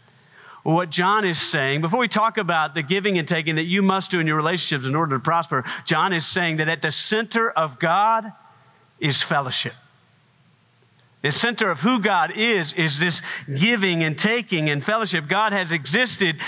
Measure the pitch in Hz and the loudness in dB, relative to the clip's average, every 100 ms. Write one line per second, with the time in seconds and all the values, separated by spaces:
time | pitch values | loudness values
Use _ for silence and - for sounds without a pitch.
0 | _ _ _ - - - 147 165 180 147 | _ _ _ -20 -20 -8 0 0 0 0
1 | 180 214 196 160 - 160 135 143 165 226 | 2 2 2 0 0 0 0 0 0 0
2 | 240 214 220 220 175 170 151 151 143 190 | 0 2 0 0 0 0 0 -2 -2 0
3 | 202 180 143 165 160 160 165 190 190 190 | 0 0 0 -2 0 -2 0 2 2 2
4 | 180 180 160 156 151 175 - 147 131 147 | 0 0 0 2 0 0 -2 -2 -2 0
5 | 165 135 151 165 160 135 131 - - 160 | 0 -2 0 0 0 -2 -4 -8 -2 0
6 | 185 170 - 190 170 156 156 165 165 - | 2 0 0 0 0 0 0 0 -2 -2
7 | - 214 226 233 226 - 156 123 170 180 | 0 0 0 0 0 0 -2 0 0 2
8 | 214 226 220 - - - _ _ _ - | 2 0 -2 -14 -20 -20 _ _ _ -6
9 | 147 131 - 147 131 - 120 - _ _ | -2 -2 0 -2 -2 -4 -6 -10 _ _
10 | _ _ _ _ _ _ _ _ _ _ | _ _ _ _ _ _ _ _ _ _
11 | _ _ 143 143 233 226 208 151 180 254 | _ _ -4 0 0 0 0 2 2 2
12 | 202 185 160 175 226 208 151 - 160 139 | 2 2 2 0 2 2 0 0 0 2
13 | 175 165 - - - 139 208 240 190 170 | 0 -2 -6 -10 -6 0 2 2 2 2
14 | 160 147 208 240 - 170 151 147 131 220 | 0 0 0 0 -2 0 0 0 0 0
15 | 208 170 147 190 214 202 170 165 131 190 | 0 -2 0 0 2 0 0 -4 0 0
16 | 254 - 185 151 | 0 0 0 0